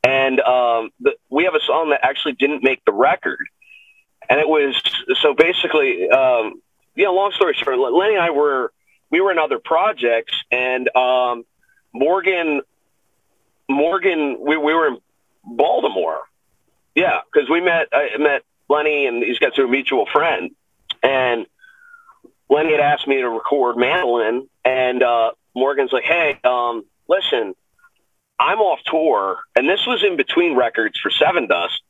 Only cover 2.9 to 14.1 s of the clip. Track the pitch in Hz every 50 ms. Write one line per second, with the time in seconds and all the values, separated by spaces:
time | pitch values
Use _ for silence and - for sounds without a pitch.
2.9 | 101 101 123 143 175 - - 82 - - - - _ _ _ _ - - - _
3.9 | _ _ _ _ _ _ - - 120 143 156 151 156 151 143 139 127 - - -
4.9 | - - - - 131 - - 151 139 127 160 170 180 175 160 175 - 156 143 135
5.9 | 110 87 92 - 123 131 135 131 123 117 110 107 - - _ _ _ _ _ _
6.9 | _ - 190 202 180 185 196 202 190 - 196 170 143 - - 143 131 123 135 127
7.9 | 120 165 190 214 214 196 170 170 156 139 147 147 139 131 123 113 _ _ _ _
8.9 | _ _ _ _ 147 165 190 202 185 165 156 - - 151 _ - 165 160 185 214
9.9 | - 127 120 120 117 117 113 - - - - _ - 123 127 127 127 127 127 123
10.9 | - 127 127 127 127 127 127 123 120 120 117 _ _ _ _ _ _ _ _ _
11.9 | _ 117 135 156 180 190 175 185 190 175 170 160 147 139 - _ _ _ _ _
12.9 | _ _ _ _ _ _ _ _ _ _ _ _ _ _ _ _ 135 139 147 165
13.9 | 180 190 175 196